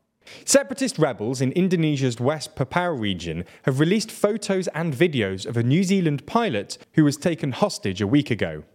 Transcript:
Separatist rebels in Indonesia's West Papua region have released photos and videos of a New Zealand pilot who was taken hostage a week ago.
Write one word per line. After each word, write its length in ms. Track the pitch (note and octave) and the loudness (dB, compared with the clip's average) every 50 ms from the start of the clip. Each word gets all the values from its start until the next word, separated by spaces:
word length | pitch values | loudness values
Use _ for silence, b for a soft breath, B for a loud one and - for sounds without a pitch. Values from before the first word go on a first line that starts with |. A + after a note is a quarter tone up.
| _ _ _ _ B B B B B | _ _ _ _ B B B B B
Separatist 520 | - - C#4 C#4 C#4 C4 - C4 A#3 - - | 2 4 4 4 2 -6 -4 -4 -4 0 0
rebels 440 | D#3 C#3 A#2+ F#2 G#2 A2+ C3+ B2 | 0 0 0 -4 -4 -4 -2 0
in 100 | C3+ B2+ | -2 0
Indonesia's 640 | B2+ - F#3 F#3+ F3+ E3+ D#3+ D#3 D3 C3 C3+ B2+ A#2 A2+ | 2 2 2 2 2 2 2 0 0 0 0 -2 -2 0
West 380 | A#2+ C3 D#3 D3+ - - - | 0 0 0 -2 -6 -12 -6
Papua 380 | - C3+ - - F3 F3+ F3 E3 | -6 -6 -2 -2 -2 -2 -2 -2
region 500 | B2 G#2+ G#2 F#2+ E2+ E2 E2+ D#2+ E2 F2 B B B B | -2 -2 -2 -2 -4 -6 -6 -6 -6 -8 B B B B
have 140 | - C3 C3 | -2 2 2
released 320 | D#3 E3 G3+ A3+ - - | 2 2 2 0 0 -4
photos 580 | - - - G#3 A3 G#3+ - - G3 F#3+ F#3 - | -4 0 0 0 0 0 -2 -2 -2 -2 -2 -4
and 260 | - D3+ E3+ E3+ C#3 | -4 -4 -4 -4 2
videos 500 | A#2 E3+ F3+ C#3+ B2+ G#2 F#2+ F#2+ F#2+ G2+ | 2 2 2 2 0 -2 -2 -2 -6 -8
of 140 | - A#2+ A#2+ | -4 -2 0
a 40 | |
New 220 | A#2 B2 C#3 F3 G3 | 2 4 4 4 4
Zealand 400 | F3 G3+ G3 F3 D#3+ C#3+ C#3+ - | 4 2 2 2 0 -2 -2 -6
pilot 540 | - - A3+ A#3+ G3+ B2+ G2+ G2 - - B B B _ | -2 0 0 0 0 -2 -2 -4 -6 -12 B B B _
who 100 | - D#3 | 4 4
was 140 | C#3+ C#3 - | 4 4 2
taken 340 | - F3+ E3 C#3+ - C#3+ | -2 -2 -2 -2 -4 -6
hostage 480 | B2 - G3+ G3+ - - - G2+ F#2+ F#2 | -2 0 -2 -2 -2 -4 -4 -6 -2 -2
a 60 | G#2+ | 0
week 240 | G2 B2 D3 C#3 - | 2 2 2 2 2
ago. 320 | B2 F2+ F#2+ E2+ D#2 D2+ - - | -2 -2 -2 -4 -4 -10 -12 -16